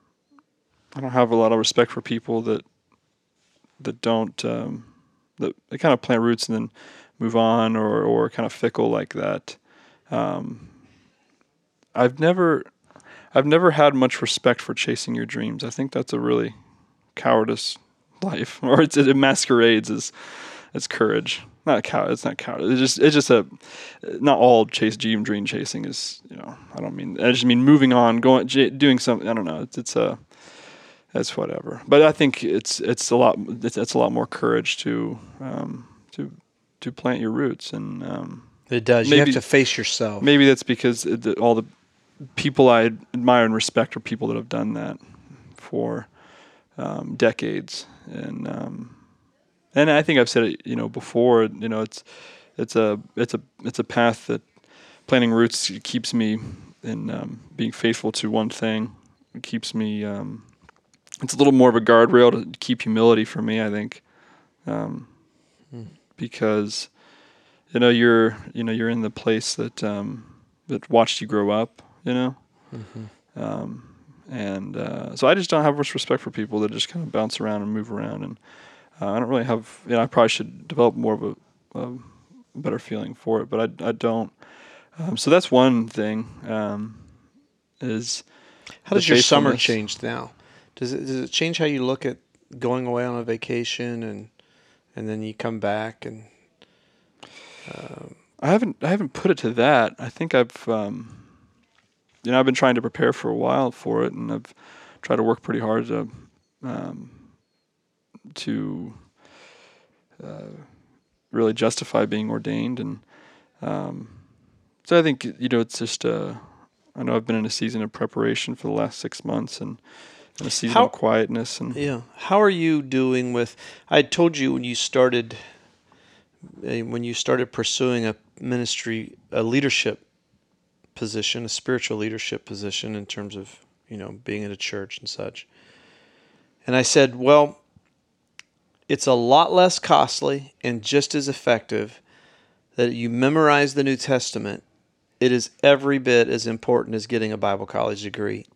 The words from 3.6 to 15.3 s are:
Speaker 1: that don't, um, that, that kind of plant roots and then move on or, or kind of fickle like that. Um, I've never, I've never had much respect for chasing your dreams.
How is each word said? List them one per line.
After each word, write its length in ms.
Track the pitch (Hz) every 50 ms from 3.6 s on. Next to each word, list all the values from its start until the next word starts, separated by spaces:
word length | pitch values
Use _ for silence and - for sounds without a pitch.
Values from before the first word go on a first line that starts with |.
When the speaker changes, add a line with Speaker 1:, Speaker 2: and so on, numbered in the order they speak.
| _ _ _ -
Speaker 1:
that 220 | 139 113 113 117
don't, 420 | - 117 117 113 110 - - - -
um, 420 | 117 117 117 113 113 113 113 - - _ _ _ _ _ _ _ _ _ -
that, 160 | - - - _ _ -
that 80 | - 135
kind 160 | - 160 127
of 80 | 120
plant 200 | - - 127 113
roots 280 | 113 117 117 113 - -
and 60 | 113 110
then 140 | 113 113 - - - - - - - _ _ -
move 180 | 117 113 113 117
on 400 | 113 113 113 117 113 113 110 110
or, 260 | 110 107 110 110 101
or 260 | 113 117 117 113 113
kind 160 | - - 113
of 60 | 110
fickle 380 | - - - 113 - - 117 117
like 240 | 113 110 98 - -
that. 420 | - 101 101 98 - - - - - _ _ _ _ _ _ _ _ _ -
Um, 580 | - 117 113 104 90 90 - - 120 110 - - _ _ _ _ _ _ _ _ _ _ _ _ _ _ _ _ _ _ _ _ _ _ _ _ -
I've 240 | 113 123 123 127 143
never, 440 | 156 170 180 185 175 165 151 - - - _ _ _ _ - - _ - - - - _ -
I've 100 | 131 139
never 260 | 147 156 170 180 175
had 220 | 147 151 147 147 139
much 280 | 131 131 123 - -
respect 400 | - 110 - - - 127 120 -
for 120 | - - 117
chasing 400 | - - - 117 - - - 120
your 100 | 117 113
dreams. 360 | 113